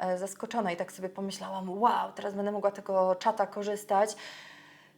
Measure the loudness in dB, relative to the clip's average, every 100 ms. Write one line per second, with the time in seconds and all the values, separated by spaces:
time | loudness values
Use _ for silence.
0 | -2 0 -4 -6 -4 -2 0 -2 -4 -6
1 | -8 -6 -6 -6 -8 -6 -4 2 4 4
2 | 0 -4 -6 -2 -2 0 0 0 0 4
3 | 4 4 2 2 0 -2 -4 -4 2 4
4 | 4 0 -12 -14 -18 -20 -20 -20 -20